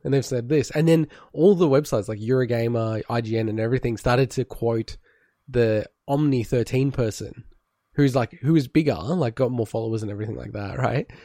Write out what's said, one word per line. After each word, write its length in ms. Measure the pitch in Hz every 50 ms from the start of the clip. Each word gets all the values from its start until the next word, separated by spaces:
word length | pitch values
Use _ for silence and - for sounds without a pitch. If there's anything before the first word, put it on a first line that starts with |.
| _
And 100 | 139 135
they've 120 | 139 123
said 220 | - 131 123 117
this. 240 | 120 156 151 127 -
And 160 | - 151 160
then 200 | 165 165 165 156 - - - - _ -
all 220 | 143 156 196 202
the 120 | 170 175
websites 400 | 151 135 139 151 - - 113 98
like 120 | - 110 104
Eurogamer, 800 | 107 110 131 131 127 117 120 117 117 117 120 113 113 110 110 107 - -
I 120 | 120 117
G 160 | 117 107 113
N 120 | 113 113 110
and 100 | 104 113
everything 380 | 110 117 127 127 - 120 113
started 320 | 101 - 127 123 127 135 120
to 140 | - 131 123
quote 520 | - - - 117 117 113 113 113 - - - _ _ _ _ _ _ _ _ _
the 400 | - 120 120 117 113 107 107 - - _ _ _
Omni 360 | - 139 143 151 147 135 123 110
thirteen 480 | - - 123 110 - - 127 135 143
person 520 | 131 - 120 110 - - 107 95 - - - - - _ _ _ _ _ _ _ _
who's, 200 | - 143 139 120
like, 160 | 135 117 - - -
who 140 | - 139 165
is 120 | 160 131
bigger, 280 | 127 _ 156 156 143 120
like, 400 | 76 82 117 170 185 143 117 113
got 160 | - 131 123
more 160 | 127 120 113
followers 340 | - - 113 113 113 113 110
and 100 | 110 101
everything 240 | 104 101 107 110 107
like 180 | 123 123 104 110
that, 260 | 104 101 98 - 127
right? 320 | 127 117 110 143 - - - -